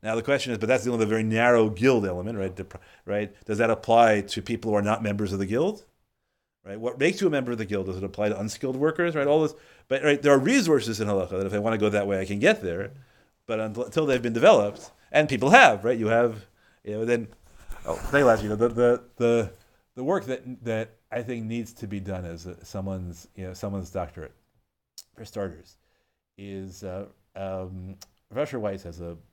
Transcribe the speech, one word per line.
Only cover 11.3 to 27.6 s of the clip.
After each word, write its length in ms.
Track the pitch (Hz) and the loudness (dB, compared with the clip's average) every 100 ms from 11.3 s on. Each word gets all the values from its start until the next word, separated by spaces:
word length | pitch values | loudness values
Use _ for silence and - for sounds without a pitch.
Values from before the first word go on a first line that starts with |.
| 95 98 | -4 -2
if 80 | |
I 60 | 104 | -2
wanna 180 | 107 110 | 0 2
go 120 | 104 | 2
that 180 | 104 101 | 2 0
way, 120 | 98 | -2
I 60 | 95 | -2
can 140 | 101 | 2
get 240 | 147 214 | 2 2
there. 300 | 95 85 101 - - _ _ _ - | -2 -6 -8 -14 -20 _ _ _ -6
But 140 | 110 | -4
until, 260 | 110 107 123 | -4 -6 -4
until 220 | 160 151 | -2 0
they've 140 | 127 | 0
been 120 | 120 | 0
developed, 560 | 113 170 156 104 - - _ _ | 4 6 6 2 -4 -20 _ _
and 180 | - 151 | 0 2
people 220 | 127 131 | 0 6
have, 340 | 233 208 104 110 | 8 8 6 0
right? 140 | 123 | 0
You 80 | 107 | 2
have, 400 | 113 120 107 - _ _ _ | 2 2 -2 -18 _ _ _
you 100 | - | -12
know, 120 | 104 113 | -6 -2
then, 220 | 120 107 - _ - - - - | -2 -2 -16 _ -20 -14 -12 -6
oh, 80 | |
thank 280 | 85 - 143 | -6 0 4
you, 40 | 135 | 6
Laz, 160 | 107 | 6
you 80 | 104 | 2
know, 60 | 107 | 0
the, 140 | 120 | 0
the, 340 | 113 120 123 - _ | 4 2 2 -4 _
the, 340 | 120 117 104 - _ _ _ | 2 2 0 -8 _ _ _
the 100 | - | -8
work 220 | 135 190 131 | -2 -2 -2
that, 380 | 131 123 123 | -8 -8 -12
that 320 | 117 110 110 _ _ | -6 -4 -6 _ _
I 100 | 117 | -10
think 240 | 117 120 110 | -6 -8 -6
needs 280 | 117 113 | -6 -8
to 120 | - 104 | -12 -10
be 140 | 101 | -8
done 260 | 98 92 90 | -8 -10 -10
as 220 | 85 90 | -12 -14
a, 180 | - - | -18 -14
someone's, 640 | 101 98 95 90 85 - - | -10 -8 -8 -10 -14 -20 -14
you 100 | 92 | -14
know, 80 | |
someone's 380 | 92 101 98 87 | -10 -8 -8 -8
doctorate, 420 | 95 82 - 76 _ _ _ _ _ _ - - | -8 -8 -12 -18 _ _ _ _ _ _ -20 -20
for 120 | _ 92 | _ -14
starters, 520 | 110 98 78 - _ _ _ _ _ _ - | -8 -8 -8 -20 _ _ _ _ _ _ -18
is, 440 | 101 98 95 92 | -14 -12 -12 -12
uh, 220 | 98 92 101 _ _ 95 | -12 -10 -12 _ _ -12
um, 600 | 95 95 | -8 -8